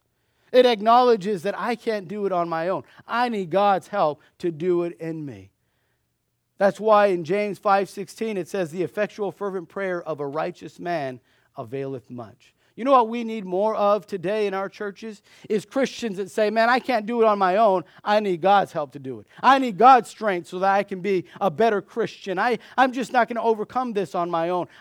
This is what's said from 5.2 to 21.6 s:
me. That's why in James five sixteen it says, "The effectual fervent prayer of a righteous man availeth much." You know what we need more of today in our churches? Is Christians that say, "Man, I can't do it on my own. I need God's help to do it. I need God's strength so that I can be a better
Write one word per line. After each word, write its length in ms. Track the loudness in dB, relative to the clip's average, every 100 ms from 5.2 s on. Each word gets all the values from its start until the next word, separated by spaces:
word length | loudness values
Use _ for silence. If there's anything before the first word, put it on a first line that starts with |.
me. 260 | -10 -14 -20 _ _ _ _ _ _ _ _ _ _ 0
That's 200 | 0 2
why 280 | 4 4 4
in 180 | 0
James 340 | -2 -2 -4 -4
five 300 | 0 2 0
sixteen 480 | -8 -12 -8 -6 -6
it 100 | -6
says, 260 | -6 -6
"The 100 | -4
effectual 500 | -6 -4 -6 -4 -8
fervent 380 | -6 -8 -8 -10
prayer 320 | -8 -6 -6
of 180 | -8 -8
a 60 | -6
righteous 520 | -6 -6 -8 -18 -12
man 420 | -6 -4 -6 -10 _ _ _ -16
availeth 540 | -10 -8 -8 -10 -14
much." 440 | -16 -16 -20 _ _ _
You 100 | -6
know 80 | 2
what 160 | 4 4
we 160 | -2
need 200 | -6 -8
more 300 | -4 -2 0
of 320 | 0 2 0 -2
today 400 | -8 -4 -2 -2
in 80 |
our 140 | -4 -8
churches? 520 | -10 -12 -12 -16 -16 _ _ -4
Is 140 | -4
Christians 520 | -2 -2 -2 -2 -8 -6
that 120 | -6
say, 180 | 0 0
"Man, 220 | 2 2
I 80 | 2
can't 280 | 0 -2 -2
do 140 | 2
it 60 | 2
on 100 | 4
my 200 | 2 4
own. 260 | 4 2 -2 -8
I 160 | 0 0
need 200 | 0 0
God's 300 | 4 4 2
help 220 | -6 -8
to 80 | -10
do 180 | -12 -12
it. 80 | -16 0
I 160 | 4 4
need 180 | 2 6
God's 320 | 8 8 4
strength 380 | -6 -2 -2 -4
so 140 | -2
that 120 | 2
I 120 | 2
can 160 | 0 -4
be 240 | -2 -2 -4 -4
a 100 | -2
better 320 | 2